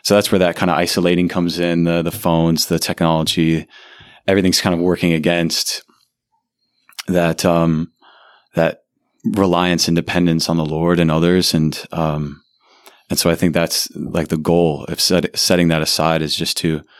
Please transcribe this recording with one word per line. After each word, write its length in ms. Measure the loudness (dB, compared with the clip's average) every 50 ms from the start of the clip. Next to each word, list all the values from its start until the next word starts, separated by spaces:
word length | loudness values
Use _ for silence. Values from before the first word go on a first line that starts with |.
| -2
so 100 | 2 2
that's 180 | 2 2 2
where 60 | 2
that 180 | 2 2 2 0
kind 140 | 0 -2 0
of 80 | 0
isolating 500 | 0 0 0 0 0 2 2 2 2 0
comes 300 | 0 -2 -2 -2 -2 -2
in, 280 | -2 -2 0 0 0 0
the, 180 | 0 0 0 -2
the 80 | -4
phones, 560 | -6 -2 0 0 2 2 2 2 0 0 0
the 100 | -2 -2
technology, 880 | -2 -2 -4 -4 -2 0 0 0 0 0 -2 0 0 2 2 0 -2 -4 _ -20 -20 -20 -20 -20 -20 -20 -20 -20 -8 _
everything's 340 | 0 2 2 2 2 0 0
kind 140 | 0 0 0
of 40 | 0
working 340 | 0 0 0 2 0 0 0
against 720 | 2 0 0 0 0 0 -2 -2 -4 -4 -6 -8 -10 -14 _ _ _ _ _ _ _ _ _ _ _ _ _ _ _ _ _ _ _ _ _ _ -14 -6
that, 360 | -2 0 0 0 0 -2 0 0
um, 460 | 2 2 2 2 2 2 0 -2 -6 _ _ _ -20 -20 -20 -20 -20 _ _ _ _ _
that 300 | 0 0 0 -2 -6 _ _ _ _ _ _ _ _ -6
reliance 600 | -4 0 0 2 2 2 2 2 2 0 0 0
and 80 | 0 0
dependence 520 | 0 0 -2 0 0 2 2 2 0 0
on 100 | -2 -2
the 80 | -2 -2
Lord 340 | -2 -2 0 0 2 2 2
and 100 | 2 2
others. 460 | 2 2 2 4 4 2 2 0 0
And, 280 | 0 0 0 -2 -6 -14 -10
um, 520 | -6 -4 -2 -2 -2 -4 -6 -8 -10 -14 _ _ _ _ _ _ _ _ _ -20 -20 _ _ _
and 80 | -6
so 140 | 0 0 0
I 40 | 0
think 200 | 2 0 0 2
that's, 340 | 0 0 0 -2 -4 -6 -6 -8
like, 320 | -12 -10 -4 -4 -4 -2
the 100 | -2 -4
goal 460 | -2 0 2 2 2 2 2 0 -4 -8
of 180 | -10 -6 -4
set, 340 | -2 0 0 0 -2 -2 -4
setting 340 | -4 0 0 2 2 2 2
that 120 | 2 0
aside 400 | 0 -2 -2 0 0 0 0 0
is 140 | -2 -4 -4
just 220 | -4 -4 -6 -4
to, 260 | -2 -2 -2 -2 -4 -8 _ _